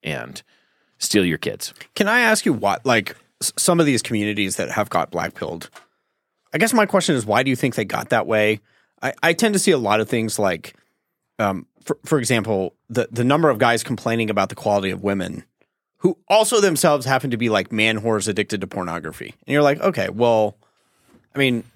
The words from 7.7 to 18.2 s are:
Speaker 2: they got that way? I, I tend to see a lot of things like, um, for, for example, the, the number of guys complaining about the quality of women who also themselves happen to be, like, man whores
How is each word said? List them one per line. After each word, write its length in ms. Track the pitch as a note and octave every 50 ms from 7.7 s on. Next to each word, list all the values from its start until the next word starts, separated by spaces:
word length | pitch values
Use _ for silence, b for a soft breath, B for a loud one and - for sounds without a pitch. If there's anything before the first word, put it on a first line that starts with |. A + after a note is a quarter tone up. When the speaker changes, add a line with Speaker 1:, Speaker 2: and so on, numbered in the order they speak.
| -
Speaker 2:
they 80 | - A2
got 240 | F#2+ - A2 - -
that 160 | B2 A2+ G2
way? 360 | C#2+ G#2+ G#2+ G#2+ G#2+ G#2+ G#2 _ _ _ _ _ _ _ -
I, 120 | - B2+ - -
I 120 | - E3 E3+
tend 200 | E3+ A#3 A3 G#3
to 60 | F#3+
see 120 | - -
a 60 | E3+ C3+
lot 220 | A#2 G2+ G#2 A2
of 80 | A2 -
things 320 | - A#2 A2+ G#2+ - -
like, 360 | G#2 F#2+ F2 E2 - - - _ _ _ _ _ _ _ _ _ _ _ _ -
um, 280 | A2 G2+ F#2+ F2+ - _ _ _ -
for, 140 | - - - -
for 120 | - D#3+ D3
example, 540 | A#2+ - B2+ A2+ G2 A2+ G#2+ F#2+ F#2 - _ _ _ -
the, 200 | A#2 B2 A2 -
the 120 | A2+ A#2 A#2+
number 240 | B2+ C#3 D#3 E3 D3+
of 80 | B2+ G#2
guys 260 | B2+ A#2+ A#2 A2+ -
complaining 460 | - B2+ G2+ - A#2 A2+ A2+ A2+ G#2+
about 180 | A2 G2+ F#2+ F#2+
the 60 | -
quality 360 | - - G#2+ G#2 G2+ F#2+ F#2+
of 120 | F#2 F#2 F#2+
women 400 | G2+ G2 G2 F2+ F2+ - - - _ _ _ _ _ _ _ _ _ _ _
who 200 | - F#3 F3+ _ _ -
also 320 | F#3+ G#3+ A3 G#3+ B3 A3+
themselves 440 | G3+ G3 E3 C#3 - E3+ D3 C#3+ A#2
happen 260 | C3 C3+ C3 A#2+ C#3
to 60 | A#2+ A2
be, 120 | A#2+ A#2
like, 220 | G#2+ G2+ F#2+ -
man 280 | - G#2+ G#2+ A2 A2 G#2+
whores 260 | G2+ A#2 A2 G#2+